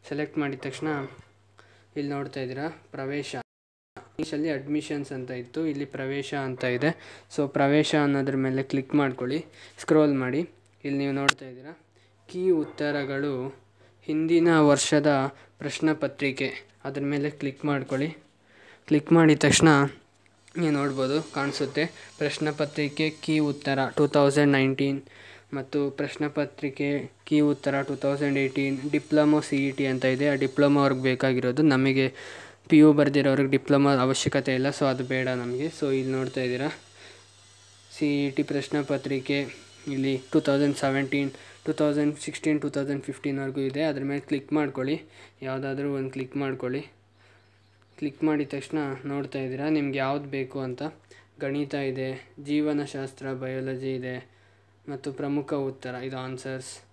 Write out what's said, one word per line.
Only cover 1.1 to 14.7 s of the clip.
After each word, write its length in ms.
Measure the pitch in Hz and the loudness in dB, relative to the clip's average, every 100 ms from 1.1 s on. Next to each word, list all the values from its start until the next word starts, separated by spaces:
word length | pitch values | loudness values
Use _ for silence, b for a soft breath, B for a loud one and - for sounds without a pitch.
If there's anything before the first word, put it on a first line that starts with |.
| - - _ _ - b b b - | -14 -20 _ _ -20 b b b -8
ಇಲ್ಲಿ 120 | 143 | -6
ನೋಡ್ತಾ 260 | 143 139 135 | -6 -6 -8
ಇದ್ದೀರಾ 220 | 127 131 156 - - | -8 -6 -8 -10 -16
ಪ್ರವೇಶ. 360 | 139 135 143 135 131 - _ _ _ _ - - | -10 -6 -6 -6 -10 -12 _ _ _ _ -20 -16
ಇಂಗ್ಲೀಷಲ್ಲಿ 400 | - - 147 160 | -10 -6 -4 -2
ಅಡ್ಮಿಷನ್ಸ್ 560 | 139 139 151 147 147 135 131 | -4 -2 -4 -4 -8 -6 -8
ಅಂತ 140 | 123 127 | -8 -10
ಇತ್ತು, 180 | 123 156 160 | -8 -4 -4
ಇಲ್ಲಿ 160 | 143 139 | -4 -6
ಪ್ರವೇಶ 360 | 139 135 139 139 143 135 | -6 -6 -6 -4 -6 -6
ಅಂತ 140 | 127 127 123 | -4 -2 0
ಇದೆ. 140 | 147 165 B B B | 0 -2 B B B
So 60 | - 139 143 | -4 -2 2
ಪ್ರವೇಶ 340 | 139 151 151 156 | 4 4 4 2
ಅನ್ನೋದ್ರ 340 | 143 139 135 135 | 4 2 0 0
ಮೇಲೆ 180 | 131 131 135 | 0 -2 -2
ಕ್ಲಿಕ್ 220 | 139 131 147 | -4 2 2
ಮಾಡ್ಕೊಳ್ಳಿ, 400 | 139 123 127 151 - B B B | 2 0 -4 -4 -8 B B B
ಸ್ಕ್ರೋಲ್ 320 | - 156 151 135 | 2 6 6 2
ಮಾಡಿ. 200 | 127 135 175 _ _ _ | 0 -2 -4 _ _ _
ಇಲ್ಲಿ 140 | 143 139 | -4 -2
ನೀವು 120 | 139 135 | -2 0
ನೋಡ್ತಾ 260 | 139 - 135 | -2 -2 -14
ಇದ್ದೀರಾ 200 | 127 143 185 _ b b _ - | -16 -18 -20 _ b b _ -12
ಕೀ 140 | 180 185 165 | -2 2 2
ಉತ್ತರಗಳು 720 | 147 - 147 143 139 139 147 131 131 - _ b b _ - | 0 -6 -4 -4 -4 -4 -4 -4 -8 -12 _ b b _ -4
ಹಿಂದಿನ 420 | 156 160 170 170 165 147 | -2 2 4 6 6 6